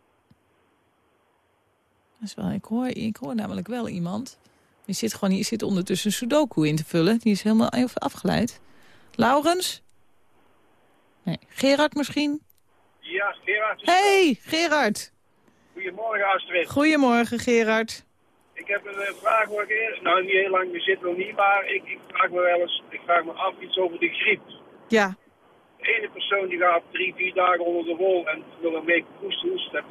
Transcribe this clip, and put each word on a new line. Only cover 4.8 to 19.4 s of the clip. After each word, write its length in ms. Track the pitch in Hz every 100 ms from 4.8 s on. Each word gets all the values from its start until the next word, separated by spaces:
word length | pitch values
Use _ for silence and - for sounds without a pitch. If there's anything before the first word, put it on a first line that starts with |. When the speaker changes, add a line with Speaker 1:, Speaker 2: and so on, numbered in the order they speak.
Speaker 1:
Je 80 | -
zit 220 | 190 220
gewoon, 220 | - 196 196
je 60 |
zit 200 | 208 214
ondertussen 440 | 214 185 185 185 208
een 60 | -
sudoku 500 | 233 294 285 - 151
in 100 | 156
te 80 |
vullen. 340 | 156 170 165 226
Die 140 | 220
is 100 | 196
helemaal 260 | 214 220 233
even 260 | - 247 -
afgeleid. 600 | 277 - - 78 226 - - - - - -
Laurens? 680 | - 226 285 294 370 359 - _ _ _ _ _ _ _ _ _ _ _ _ _ _
Nee. 160 | - 156 _
Gerard 460 | - 269 277 302
misschien? 460 | 294 262 294 294 294 - _ _ _ _ _ -
Speaker 2:
Ja, 240 | 185 202 -
Gerard 380 | - 202 214 -
is 60 | -
Speaker 1:
Hey, 360 | 359 403 392 349
Speaker 2:
er. 220 | 226 -
Speaker 1:
Gerard. 600 | 320 339 294 233 208 - _ _ _ _ _ _
Speaker 2:
Goedemorgen, 520 | - 185 185 226 208 196
Astrid. 440 | 185 175 175 160
Speaker 1:
Goedemorgen, 680 | 277 302 302 262 233 233 233
Gerard. 680 | 247 233 220 226 226 - - _ _ _ _
Speaker 2:
Ik 120 | - -
heb 200 | 202 202
een, 140 | 196
eh, 120 | 196 180
vraag 260 | 202 220